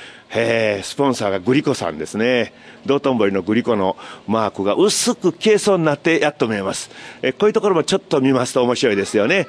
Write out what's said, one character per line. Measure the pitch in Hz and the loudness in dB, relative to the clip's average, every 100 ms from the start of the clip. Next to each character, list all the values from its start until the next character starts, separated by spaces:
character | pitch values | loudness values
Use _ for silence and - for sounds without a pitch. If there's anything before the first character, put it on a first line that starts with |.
| - - - | -20 -20 -6
へ | 113 117 113 107 101 | -2 0 0 0 -2
ー、 | |
ス | - | -6
ポ | - 139 | -2 0
ン | |
サ | 120 104 | 0 -2
ー | |
が | 95 | -2
グ | 92 | 0
リ | 139 | 0
コ | 151 | 0
さ | 123 87 | -2 -4
ん | 76 | -6
で | 78 | -8
す | 104 | -2
ね。 | 117 123 107 - - - - | 0 0 -2 -8 -20 -12 -2
道 | 139 | 0
頓 | 139 123 | 0 2
堀 | 101 | 0
の | 98 | 0
グ | 90 | 0
リ | 110 | -2
コ | 120 107 | 0 0
の | 95 - - - - | 0 -4 -12 -16 -4
マ | 110 104 | -2 -2
ー | |
ク | - | -2
が | 98 | -2
薄 | 101 202 - - | 2 2 2 -2
く | - 180 | 0 -2
消 | - 214 | 0 2
え | 208 | 2
そ | 208 | 2
う | 185 | 2
に | |
な | 160 | 2
っ | 143 | 0
て | 170 165 | 0 2
や | 147 | 0
っ | - | 0
と | 117 | -2
見 | 104 | -2
え | |
ま | 95 | -4
す。 | - - - - - | -6 -12 -16 -20 -6
え | 131 | -6
ー、 | |
こ | - 208 | 0 2
う | |
い | |
う | |
と | 220 | 2
こ | 202 | 2
ろ | |
も | 170 | 0
ち | 156 | 0
ょ | 190 | -4
っ | |
と | - 151 | 0 0
見 | 131 | 2
ま | 131 123 | 2 0
す | |
と | 131 | 0
面 | 123 | 0
白 | 120 127 | 2 2
い | 101 | 0
で | |
す | 98 107 | 0 0
よ | 110 | 2
ね。 | 190 | 0